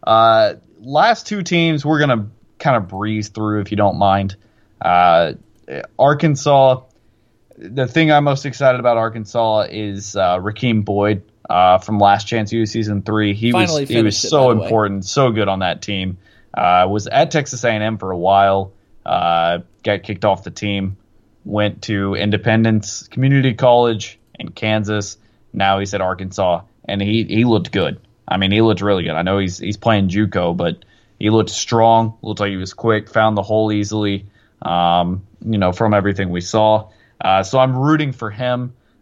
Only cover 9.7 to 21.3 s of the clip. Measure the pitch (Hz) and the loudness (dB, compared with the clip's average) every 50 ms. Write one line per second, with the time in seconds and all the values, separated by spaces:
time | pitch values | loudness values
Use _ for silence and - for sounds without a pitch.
9.7 | - 107 107 104 98 98 98 - - 101 95 90 90 92 92 104 107 - - 123 | -6 -8 -8 -8 -8 -10 -12 -8 -4 -2 0 0 0 0 -2 -6 -6 -4 -2 0
10.7 | 113 110 104 104 101 101 101 104 107 95 - _ _ _ - - - 90 92 92 | 0 0 0 -2 0 0 2 2 0 -2 -4 _ _ _ -8 -2 2 4 6 6
11.7 | 90 95 - - 107 104 104 101 101 101 104 - 120 113 107 104 117 117 110 104 | 6 4 2 -2 0 2 4 4 4 2 0 -2 -4 -4 -4 -2 -2 -4 -4 -4
12.7 | - 113 110 107 104 98 95 - 107 107 107 104 101 107 113 120 120 185 185 175 | -4 -4 -4 -4 -4 -4 -4 -2 -2 0 0 0 0 0 0 0 2 2 2 0
13.7 | 160 147 143 135 127 113 110 104 98 - - - 156 143 131 127 117 107 82 92 | 0 -2 -2 -2 0 0 2 2 0 -2 -2 0 2 4 4 4 4 2 0 0
14.7 | 113 110 107 101 98 98 92 - - 143 139 123 110 110 104 98 95 95 92 90 | 0 0 0 0 -2 -6 -8 -4 -2 0 0 2 0 0 0 -2 -2 -2 -2 -4
15.7 | 82 - - - 101 95 92 92 92 92 _ _ _ _ _ _ - - - 87 | -4 -6 -8 -8 -6 -6 -4 -6 -8 -10 _ _ _ _ _ _ -6 -2 0 4
16.7 | 90 90 90 95 101 107 98 - - 135 160 - - 156 143 - - 113 117 120 | 4 4 4 2 0 -2 -4 0 2 2 2 2 0 -2 -2 -4 -6 -4 -2 -2
17.7 | 110 107 107 110 113 104 95 95 92 85 87 92 98 98 98 98 98 98 95 95 | -2 -2 -2 -4 -4 -4 -6 -6 -6 -2 0 2 4 4 4 4 2 0 -2 -4
18.7 | - _ _ _ _ - _ - - 90 87 85 85 82 82 85 87 87 - - | -10 _ _ _ _ -16 _ -4 -2 -2 0 0 0 0 0 0 -2 -4 -6 -12
19.7 | _ _ - 110 104 92 - - 104 92 107 104 95 92 - 90 90 - 104 104 | _ _ -4 -4 -4 -4 -4 -8 -8 -2 0 0 0 0 -4 -10 -12 -8 -6 -4
20.7 | 101 98 95 95 98 - _ _ _ _ _ _ | -4 -4 -4 -6 -8 -10 _ _ _ _ _ _